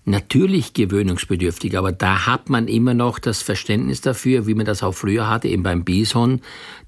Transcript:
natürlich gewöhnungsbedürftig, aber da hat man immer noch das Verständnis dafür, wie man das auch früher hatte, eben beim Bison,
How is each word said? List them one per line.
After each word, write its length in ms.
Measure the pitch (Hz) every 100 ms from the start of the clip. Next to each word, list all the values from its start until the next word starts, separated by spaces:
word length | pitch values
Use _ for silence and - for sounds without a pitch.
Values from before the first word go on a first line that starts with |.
natürlich 680 | - 101 - 127 190 190 -
gewöhnungsbedürftig, 1000 | - 98 101 95 90 - 90 90 82 - 95
aber 140 | 95
da 360 | 92 92 98 -
hat 220 | 127 -
man 200 | 123 113
immer 260 | 113 123
noch 240 | 120 120 -
das 240 | 127 107
Verständnis 580 | - 98 - 104 127 131
dafür, 460 | 135 127 127 127 107
wie 80 |
man 100 | 110
das 200 | 107 101
auch 80 | 98
früher 340 | 92 98 110 110
hatte, 200 | 113 -
eben 160 | 104
beim 180 | 92 87
Bison, 560 | 87 92 110 120 120 131 - - - -